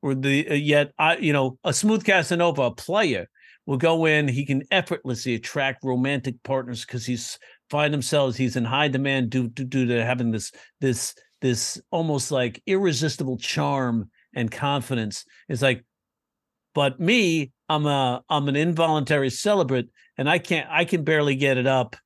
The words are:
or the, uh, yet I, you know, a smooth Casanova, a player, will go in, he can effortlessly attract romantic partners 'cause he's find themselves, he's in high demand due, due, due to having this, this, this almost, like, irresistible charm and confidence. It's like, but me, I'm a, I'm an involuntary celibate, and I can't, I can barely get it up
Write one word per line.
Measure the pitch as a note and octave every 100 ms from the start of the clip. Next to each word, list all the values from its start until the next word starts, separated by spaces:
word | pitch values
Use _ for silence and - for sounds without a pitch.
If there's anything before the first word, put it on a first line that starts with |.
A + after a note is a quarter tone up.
or | D#3 C3+
the, | C3+ C#3 D3+
uh, |
yet | C#3+ D3 D3 C#3+ -
I, | D#3 E3+
you | D#3
know, | D3 C3 C3 F3+
a |
smooth | C#3+ G#3 A3 -
Casanova, | F#3+ D#3 F3 F3 C#3+
a | B2
player, | - - G3 G3+ G#2 - _ - _ -
will | C#3
go | E3 E3 D#3+
in, | D3+ C#3+
he | B2+ C#3
can | C3+ C#3
effortlessly | F#3+ F3+ F3 C3 A#2 B2+ A#2
attract | - D3+ C3+ B2+
romantic | C3 B2+ C3 C#3 C3+ A#2
partners | - C3+ B2 A#2 -
'cause | B2+ A#2
he's | A#2+ - - - - _
find | D3 D3
themselves, | D3 B2+ D3 C3+ A#2+
he's | B2+ B2+
in |
high | A2+ C3 D3+
demand | C3+ C#3 C3+ A#2+
due, | C3 A#2+
due, | A#2 C3
due | C3+ B2
to | A#2+ A2+
having | B2 A#2+
this, | A2+ - - - _
this, | C3+ A#2 - - _ _
this | C3+ A#2 - - _
almost, | F3 E3 C#3+ -
like, | C#3+ B2 A2+ -
irresistible | F#3+ G3 C3 D#3 - C3+ B2+
charm | - - C#3+ C#3 B2+ A#2 G2 _ _
and | - A2+
confidence. | - C#3+ C#3+ - B2 A2 - - _ _
It's | C3+
like, | C3+ A#2+ _ _ _ _ _ _ _ _ _
but | - C#3+ C3+
me, | E3+ A#3+ F#3+ D#3+ C#3 _ _
I'm | D3+ D3
a, | C#3+ C3 B2 _
I'm | D3+ C#3+
an | C#3
involuntary | D#3+ D#3+ E3 D#3 C3 D3 C3+
celibate, | - G3+ G#3 C#3+ C3 A#2 _ _ -
and | C#3
I | F3
can't, | - E3 C#3
I | D#3 E3+
can | F3+
barely | D3 D#3 D3 C3+
get | C#3 C3
it | B2+
up | C3 A#2+ -